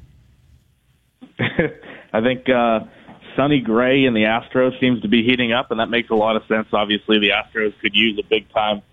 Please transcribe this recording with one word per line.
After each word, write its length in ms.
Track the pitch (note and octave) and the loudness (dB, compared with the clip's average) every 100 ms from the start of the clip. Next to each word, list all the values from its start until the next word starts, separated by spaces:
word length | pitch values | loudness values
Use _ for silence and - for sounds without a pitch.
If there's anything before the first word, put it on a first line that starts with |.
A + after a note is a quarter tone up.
| - _ _ _ _ _ _ _ _ _ _ _ - - | -20 _ _ _ _ _ _ _ _ _ _ _ -18 -6
<laughs> 20 | |
I 800 | A#2+ - D#3 - - - - G#2+ | -6 -2 -4 -6 -20 -20 -6 -2
think, 280 | A#2+ B2+ B2+ | 0 -2 0
uh, 300 | B2 A#2 A2 - - - - - - | 2 2 0 -4 -20 -20 -20 -10 -2
Sonny 240 | C#3+ D3 | 0 0
Gray 460 | A2 A2 B2+ C#3 C3 | 2 0 2 4 2
and 100 | A2+ | 2
the 80 | |
Astros 560 | A2 A2+ B2 C3 B2+ B2+ | 0 0 -2 0 0 2
seems 220 | B2+ A#2 | 0 0
to 60 | G#2 | 2
be 140 | A#2 | 2
heating 300 | A2 B2+ A#2+ | 2 0 0
up, 180 | A#2+ C#3 | -2 -2
and 100 | A2 | -4
that 80 | A2+ | -2
makes 200 | A#2+ A2+ | -2 0
a 60 | A2 | 0
lot 200 | A2 A2 | 0 -2
of 80 | - | -2
sense. 220 | A2 G#2+ | -4 -2
Obviously, 480 | G#2+ G#2 G#2 - G#2+ | -2 -2 -4 0 2
the 100 | G2+ | 2
Astros 460 | G2+ - A2+ G#2+ - | 0 -4 -4 -4 -4
could 140 | G#2+ | -4
use 240 | G2+ A2+ G2+ | 0 0 -2
a 60 | |
big-time 580 | - A2 - A2 G#2+ G#2 - | -2 -4 -2 -2 -2 -4 -6